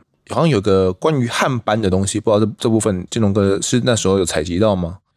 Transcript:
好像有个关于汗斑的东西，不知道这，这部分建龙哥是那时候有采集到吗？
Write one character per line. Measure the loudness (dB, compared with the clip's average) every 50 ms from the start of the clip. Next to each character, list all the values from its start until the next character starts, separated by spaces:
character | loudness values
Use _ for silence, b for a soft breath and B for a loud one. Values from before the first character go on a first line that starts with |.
| _ _ _ _ _ -6
好 | -2 0
像 | 0 2
有 | 2 0
个 | 2 2 2 2 2 0
关 | 0 -2 -2 0 0 0
于 | -2 -2
汗 | -2 -2 -2 -2 -2 -2
斑 | -2 -2 0 0
的 | 0 0
东 | 0 0 0
西， | -2 -4 -2
不 | 0 2
知 | 2 2
道 | 2
这， | 0 -2 -4
这 | -2 0
部 | 0 0
分 | 0 0 -2 -4 -6 -6
建 | -4 -2
龙 | 0 0
哥 | 2 2 2 2 0 -2
是 | -2 -2 -2 0 2
那 | 0 0
时 | 0 0 0
候 | 2 2
有 | 0
采 | 0 -2 -4
集 | -4 -2 0 0
到 | 2 2 2
吗？ | 0 -4 -6 -8 -14 _ _ _